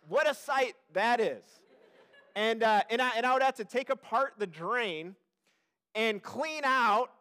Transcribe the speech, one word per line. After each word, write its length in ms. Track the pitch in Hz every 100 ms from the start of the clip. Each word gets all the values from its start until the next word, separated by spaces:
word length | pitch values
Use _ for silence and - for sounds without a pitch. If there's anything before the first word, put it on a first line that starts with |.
| 156
What 200 | 226 302
a 40 |
sight 420 | 277 - 269 262 - _
that 300 | 170 220 240
is. 220 | 196 117 - _ _ - - _ - - - 196
And, 280 | 220 226
uh, 200 | 220 208 -
and, 120 | 233
I, 100 | 254 226
and 100 | 247
I 80 |
would 100 | 262
have 120 | 269 254
to 100 | 208
take 240 | 247 269
apart 440 | 262 - 226 277 214
the 100 | 202
drain 680 | 156 170 247 220 156 170 196 _ _ _ _ _ _ _ 214
and 260 | 226 208
clean 420 | - 240 311 311 277
out 460 | 262 233 208 254 _